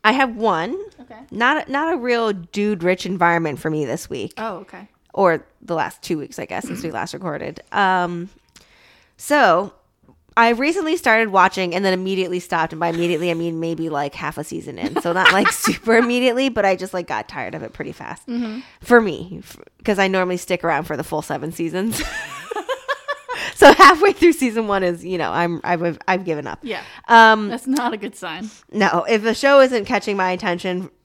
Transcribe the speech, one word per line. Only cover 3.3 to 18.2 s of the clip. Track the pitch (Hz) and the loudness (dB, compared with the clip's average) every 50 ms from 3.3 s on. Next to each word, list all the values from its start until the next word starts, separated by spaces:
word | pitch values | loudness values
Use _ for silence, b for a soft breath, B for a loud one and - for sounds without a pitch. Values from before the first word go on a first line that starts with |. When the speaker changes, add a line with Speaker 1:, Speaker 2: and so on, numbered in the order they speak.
| 170 170 165 151 139 - | 2 2 0 -2 -4 -4
Speaker 1:
for | - 165 | -4 -4
me | 156 156 147 | -2 -2 -2
this | 123 127 170 - - | -4 -4 -8 -8 -10
week. | - 127 101 - - - | -10 -8 -8 -10 -10 -10
Speaker 2:
Oh, | 220 226 190 170 | -10 -10 -10 -12
okay. | 190 - - 180 202 _ _ _ _ _ | -14 -18 -20 -20 -20 _ _ _ _ _
Speaker 1:
Or | - - 196 180 165 - - _ _ _ | -2 2 4 4 4 2 -4 _ _ _
the | - - 170 | -8 -6 -4
last | 160 120 - - _ | -4 -4 -4 -6 _
two | - - 175 151 | -6 -6 -6 -6
weeks, | 135 - - - | -6 -12 -12 -12
I | - | -10
guess, | - - - - | -8 -8 -8 -8
since | - - - | -8 -10 -8
we | - 160 | -8 -8
last | 151 104 - - | -6 -6 -8 -8
recorded. | - 175 190 170 147 143 - 143 156 - - _ | -10 -10 -8 -8 -8 -8 -10 -10 -12 -14 -16 _
Um, | - - 202 185 185 180 180 175 175 170 175 196 _ _ _ _ _ b b b b b b b b b b b b b | -2 0 0 2 2 0 0 -2 -4 -8 -10 -12 _ _ _ _ _ b b b b b b b b b b b b b
so, | - - 294 294 254 190 160 175 202 202 _ _ _ _ _ _ _ _ _ _ _ _ _ 226 | -4 0 2 4 6 6 4 2 0 -4 _ _ _ _ _ _ _ _ _ _ _ _ _ 4
I | 233 233 | 4 4
recently | 240 226 269 302 339 392 330 311 311 | 4 2 0 0 0 -2 -2 -2 -2
started | - - 247 220 220 226 214 | 0 2 2 4 4 2 4
watching | 190 196 180 190 - 190 190 175 165 | 4 4 4 4 2 -2 -4 -2 -2
and | 185 202 | 0 0
then | 190 | 0
immediately | 185 185 185 190 190 190 185 180 180 180 | 0 0 -2 -2 -2 -2 -2 -2 -4 -6
stopped. | 175 - 185 165 160 165 | -4 -4 -2 -2 -2 -4
And | 160 156 | -4 -4
by | 175 170 | -4 -2
immediately, | 165 170 170 170 175 151 175 175 | 0 0 0 0 0 -2 -2 -2
I | 170 | -2
mean | 165 170 170 165 160 | -2 -4 -4 -4 -4
maybe, | 165 165 165 160 165 165 | -4 -6 -4 -4 -6 -4
like, | 151 143 143 143 - | -4 -4 -4 -6 -8
half | - 170 147 160 - | -8 -8 -8 -8 -8
a | 151 | -10
season | - - 160 156 151 127 - | -8 -10 -10 -10 -10 -10 -8
in. | - - - - | -8 -4 -4 -4
So | - 175 | -4 -2
not, | 170 185 190 - | -2 2 2 2
like, | 185 196 - - | 2 2 2 0
<laughs> | - - - | -2 -2 -4
super | - 185 - - 226 226 | -4 -4 -2 0 2 2
immediately, | 226 240 240 240 247 254 254 233 254 269 269 | 4 4 2 0 2 2 2 2 0 -2 -2
but | 233 220 202 | 0 0 0
I | 196 185 | 0 0
just, | 180 185 190 - | 0 -4 -8 -8
like, | 185 175 | -10 -6
got | - 139 107 107 - | -6 -6 -8 -8 -8
tired | - 147 123 90 - | -10 -10 -10 -10 -10
of | - | -10
it | 131 - | -12 -14
pretty | - - - 131 | -12 -12 -12 -12
fast. | 123 - - - - - | -12 -14 -14 -14 -16 -16